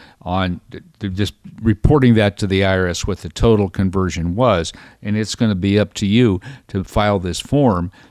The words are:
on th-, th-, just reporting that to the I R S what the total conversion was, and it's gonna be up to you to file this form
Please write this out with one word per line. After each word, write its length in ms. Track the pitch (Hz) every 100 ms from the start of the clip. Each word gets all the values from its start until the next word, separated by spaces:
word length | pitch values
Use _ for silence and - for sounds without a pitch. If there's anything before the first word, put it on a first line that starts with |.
| - _
on 400 | - 90 92 85 -
th-, 140 | - - _
th-, 140 | 101
just 200 | 92 101 - - -
reporting 500 | 113 104 - 147 127
that 240 | 110 101 -
to 80 | 101
the 180 | 95
I 140 | 95 95
R 100 | 90
S 200 | 85 -
what 120 | 92
the 100 | 85
total 400 | - 117 107 95
conversion 680 | - 95 95 92 87 85 95
was, 360 | 127 90 82 - - _
and 160 | 104 104
it's 160 | 107
gonna 220 | - 117 92
be 240 | 98 101
up 160 | 98 -
to 100 | 98
you 340 | 110 120 92 - 135 _
to 160 | 98
file 340 | 90 110 104 101
this 220 | 90 85
form 520 | - 139 131 87 90 - -